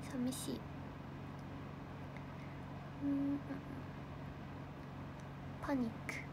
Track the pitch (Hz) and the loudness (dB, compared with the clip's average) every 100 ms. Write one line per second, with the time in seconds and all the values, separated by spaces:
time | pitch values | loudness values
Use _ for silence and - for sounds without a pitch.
0 | - 269 247 262 - - - - - - | -2 2 4 4 0 0 0 -4 -4 -4
1 | - - - - - - - - - - | -4 -4 -4 -4 -4 -4 -4 -6 -4 -4
2 | - - - - - - - - - - | -4 -4 -4 -4 -4 -4 -4 -4 -4 2
3 | 285 277 277 285 - 277 - - - - | 6 8 8 6 2 -2 -2 -4 -4 -4
4 | - - - - - - - - - - | -4 -4 -4 -4 -4 -4 -4 -4 -6 -4
5 | - - - - - - - 277 233 - | -4 -4 -4 -4 -4 -2 4 6 6 2
6 | - - - | -2 -2 -2